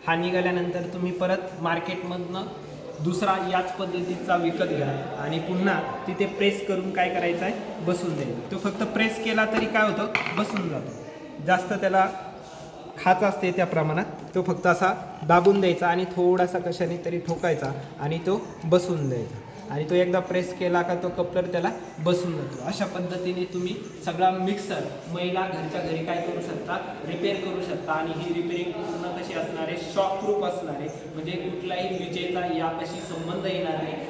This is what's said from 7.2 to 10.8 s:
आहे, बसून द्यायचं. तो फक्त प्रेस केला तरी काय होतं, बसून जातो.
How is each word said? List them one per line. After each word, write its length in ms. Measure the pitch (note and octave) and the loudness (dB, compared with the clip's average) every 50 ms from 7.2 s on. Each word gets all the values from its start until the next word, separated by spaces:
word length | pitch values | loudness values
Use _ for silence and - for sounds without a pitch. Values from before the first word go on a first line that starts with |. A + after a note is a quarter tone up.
| F3 F3 E3+ E3+ F#3 | 2 2 0 0 0
आहे, 400 | G3 B3 - - - - - D#3+ | -2 -2 -4 -6 -8 -8 -4 0
बसून 280 | E3+ F3+ F3 F3+ E3+ D#3 | 0 0 0 0 -2 -2
द्यायचं. 360 | D3 C3+ A#2+ A#2 A#2 - - | -2 -2 -2 -4 -6 -6 -6
तो 80 | G3 F3+ | -6 -2
फक्त 240 | - G3+ F#3+ - A3 - - | -2 -4 -2 -2 -2 0 2
प्रेस 280 | G#3+ A3 A3 - - - | 2 2 2 2 -2 -2
केला 200 | A3 A3 A3 G#3+ G#3+ | 0 2 2 2 2
तरी 140 | A3 A3 A3 | 2 0 0
काय 220 | G#3 - A3 G#3+ G#3 | 2 4 4 4 4
होतं, 220 | - - G#3 - - - - - E3+ F#3 | 2 0 -2 -2 -2 -2 -2 -2 -2 -2
बसून 300 | G#3+ - A3 G3+ F3+ E3 | -2 0 -2 -2 -2 -2
जातो. 760 | D3 C3+ | -4 -4